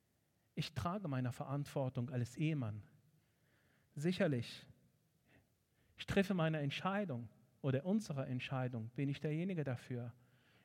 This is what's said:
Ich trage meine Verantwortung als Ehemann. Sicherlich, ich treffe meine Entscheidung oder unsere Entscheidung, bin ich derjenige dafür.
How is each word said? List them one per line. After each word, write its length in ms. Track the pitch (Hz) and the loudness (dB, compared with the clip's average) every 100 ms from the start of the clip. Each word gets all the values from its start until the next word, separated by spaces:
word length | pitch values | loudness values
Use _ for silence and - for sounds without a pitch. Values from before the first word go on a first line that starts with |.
| _ _ _ _ _ - | _ _ _ _ _ -6
Ich 160 | - | -6
trage 340 | - 175 202 185 | -2 -2 -2 0
meine 240 | 131 127 | 0 0
Verantwortung 760 | - 135 143 143 156 131 127 123 | -2 -2 -2 0 0 0 0 -2
als 260 | 127 117 - | 0 -2 0
Ehemann. 460 | 156 156 113 104 - - _ _ _ _ _ _ _ _ _ | 0 2 0 -4 -10 -20 _ _ _ _ _ _ _ _ _
Sicherlich, 720 | - 156 180 185 127 113 - - - _ _ _ _ _ - _ _ _ _ _ - | -4 -2 2 2 2 -2 -10 -18 -20 _ _ _ _ _ -20 _ _ _ _ _ -16
ich 100 | - | 0
treffe 280 | - 190 | 4 4
meine 240 | 190 160 156 | 4 4 4
Entscheidung 680 | 143 - 185 196 202 120 117 - - _ | 0 0 0 0 0 -2 -6 -12 -20 _
oder 220 | 143 131 | 2 2
unsere 420 | 180 214 214 139 135 | 4 2 2 -2 -2
Entscheidung, 640 | 127 - 135 127 123 113 - | -2 -2 0 0 -2 -6 -2
bin 120 | 139 | 0
ich 120 | 143 | 0
derjenige 440 | 156 151 185 180 | 0 0 0 0
dafür. 480 | 139 123 - 123 120 - - _ _ _ | 0 -2 -4 -6 -6 -10 -20 _ _ _